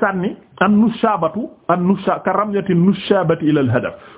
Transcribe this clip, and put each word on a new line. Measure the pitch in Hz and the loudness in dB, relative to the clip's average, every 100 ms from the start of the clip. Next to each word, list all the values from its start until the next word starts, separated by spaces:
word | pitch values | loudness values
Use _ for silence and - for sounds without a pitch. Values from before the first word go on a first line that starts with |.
sànni, | 208 190 190 359 _ - | -2 -2 -4 -8 _ -2
an-nushabatu, | 190 208 226 - 226 202 160 208 254 - - | 2 4 2 0 -2 0 -2 -4 -10 -8 -2
an-nusha-, | 175 180 196 196 165 | 0 0 0 -2 -2
ka | 190 | -2
ramyati | 185 214 202 190 | -2 -2 -2 0
an-nushabati | 175 180 196 - 196 165 160 151 | 2 2 0 0 0 2 0 2
ila | 151 | 2
al-hadaf. | 131 120 90 - - | 2 0 -2 -8 -18